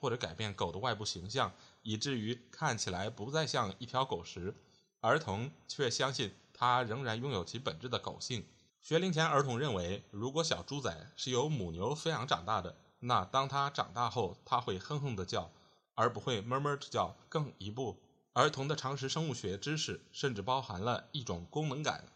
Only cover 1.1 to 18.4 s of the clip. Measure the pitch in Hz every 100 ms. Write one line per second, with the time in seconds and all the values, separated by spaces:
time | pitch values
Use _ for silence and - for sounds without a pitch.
1.1 | 90 92 131 101 - - - 110 107 139
2.1 | 123 107 123 - - 151 113 107 90 104
3.1 | 120 110 156 147 135 104 - 120 127 131
4.1 | 87 - 90 92 - - _ _ _ 113
5.1 | 151 107 98 139 - - - 127 - 135
6.1 | 131 101 - - - 123 127 117 120 123
7.1 | 113 139 104 85 117 - - 123 113 -
8.1 | - - 117 - - _ _ - 160 190
9.1 | 156 160 143 139 117 147 95 87 101 -
10.1 | 101 123 151 160 - - 143 120 82 92
11.1 | - 127 123 151 139 87 85 110 151 165
12.1 | 135 139 - 90 107 87 - - - 120
13.1 | 113 92 135 135 139 143 - - 104 117
14.1 | 120 92 - - 120 117 92 - 147 143
15.1 | 98 90 110 82 - - _ _ - 117
16.1 | 107 135 110 117 131 147 139 - 113 85
17.1 | - - 156 143 - 98 113 120 - _
18.1 | _ _ 120